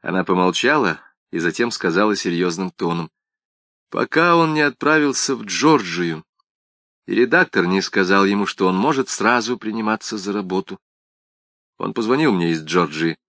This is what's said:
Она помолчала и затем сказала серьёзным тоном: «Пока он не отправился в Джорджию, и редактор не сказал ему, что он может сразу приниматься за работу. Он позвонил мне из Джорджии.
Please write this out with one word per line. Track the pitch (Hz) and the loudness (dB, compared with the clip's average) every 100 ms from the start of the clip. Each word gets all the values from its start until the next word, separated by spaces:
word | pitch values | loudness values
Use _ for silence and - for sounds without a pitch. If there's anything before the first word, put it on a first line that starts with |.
Она | - 90 | -4 -4
помолчала | 90 90 92 87 120 151 107 80 - _ _ | 0 2 2 2 0 2 0 -2 -10 _ _
и | 85 | -4
затем | 127 - 117 | -4 -2 -4
сказала | - 92 85 107 101 | -2 -2 2 2 0
серьёзным | 98 85 90 85 92 | -2 -2 -2 -2 -8
тоном: | _ 90 85 80 _ _ _ _ _ _ _ _ | _ -4 -4 -6 _ _ _ _ _ _ _ _
«Пока | - 123 156 170 170 | -4 -2 2 4 4
он | 165 | 2
не | 151 | 2
отправился | 147 123 139 156 147 127 - 127 | 0 0 0 2 2 0 -4 -4
в | |
Джорджию, | 107 90 143 151 95 85 87 80 - _ _ _ _ _ _ _ - | -6 0 4 4 2 -4 -4 -4 -12 _ _ _ _ _ _ _ -4
и | |
редактор | 101 123 165 175 104 87 | 0 4 4 2 2 2
не | 95 | 0
сказал | 92 - 92 98 | 0 -2 2 4
ему, | 98 101 98 | 4 2 -2
что | - 92 | 0 0
он | 92 | 2
может | 123 139 127 | 0 0 -2
сразу | - 104 123 110 123 | -2 0 0 -2 -6
приниматься | 107 110 107 110 - 110 | -6 -4 -2 -4 -4 -8
за | 98 | -4
работу. | 101 95 95 95 95 _ _ _ _ _ _ _ _ _ _ | -4 -2 -4 -4 -14 _ _ _ _ _ _ _ _ _ _
Он | - | -6
позвонил | - 110 131 156 | -4 0 2 2
мне | 95 85 | 2 0
из | 82 | -2
Джорджии. | 78 87 82 78 82 78 | 0 0 0 0 -4 -4